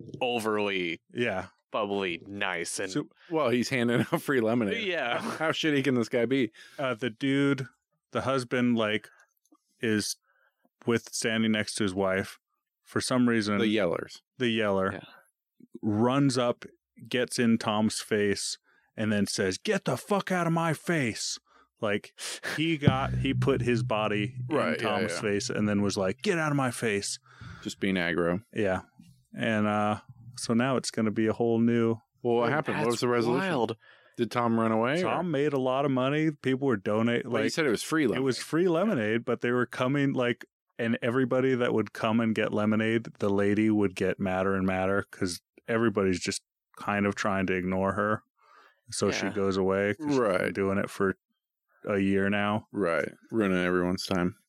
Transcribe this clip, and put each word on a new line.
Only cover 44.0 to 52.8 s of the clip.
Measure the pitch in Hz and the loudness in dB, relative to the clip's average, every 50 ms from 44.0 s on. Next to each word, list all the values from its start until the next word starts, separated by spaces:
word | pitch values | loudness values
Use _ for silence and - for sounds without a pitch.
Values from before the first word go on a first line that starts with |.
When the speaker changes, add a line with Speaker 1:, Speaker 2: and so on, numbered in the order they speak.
| 98 92 92 - | -2 -2 0 -2
Speaker 2:
madder | 98 95 92 92 95 98 98 | -2 -2 0 0 0 0 0
and | 95 92 | 0 0
madder | 95 92 92 92 95 98 101 98 - | 0 0 0 0 0 0 0 -2 -4
'cause | - - 101 92 87 - _ _ _ - _ - | -6 -6 -4 -4 -6 -8 _ _ _ -16 _ -4
everybody's | 117 113 117 113 98 107 98 95 92 87 | -2 0 2 2 2 2 2 2 2 0
just | - - 98 - _ _ _ _ _ _ _ - | -2 -6 -6 -8 _ _ _ _ _ _ _ -10
kind | - - 104 101 101 | -6 -2 -2 0 0
of | 101 98 | 0 0
trying | - - 110 98 95 95 90 | -2 -2 -2 0 0 0 0
to | 92 | 0
ignore | 92 90 92 92 92 95 98 98 | -2 -2 -2 -2 0 0 0 0
her. | 104 104 104 107 - - _ _ _ _ _ - - - - _ _ _ - | 0 0 0 -2 -2 -6 _ _ _ _ _ -20 -20 -20 -20 _ _ _ -10
So | 110 - - 101 | -6 -2 0 0
she | 92 - 92 98 | 0 0 -2 -2
Speaker 1:
Yeah. | 98 | -2
Speaker 2:
goes | 101 98 98 95 98 | 0 0 0 0 0
away | 95 95 95 98 101 101 104 | 0 2 2 2 0 0 -2
'cause | - 156 147 | -2 -2 0
she's | 143 131 | 0 2
been | 120 104 | 2 2
Speaker 3:
Right. | 90 90 95 98 - | 2 2 0 -2 -2
Speaker 2:
doing | 98 98 95 95 101 | 0 0 0 0 0
it | 101 - | -2 -4
for | - - 98 95 92 _ _ _ _ _ _ _ _ _ _ _ _ _ - | -2 0 0 0 0 _ _ _ _ _ _ _ _ _ _ _ _ _ -6
a | - 104 98 | -2 0 2
year | 98 98 98 98 98 98 | 2 2 2 2 2 2
now. | 101 101 101 104 107 107 - _ | 0 0 0 0 0 -2 -4 _
Speaker 3:
Right. | - 101 | -4 -2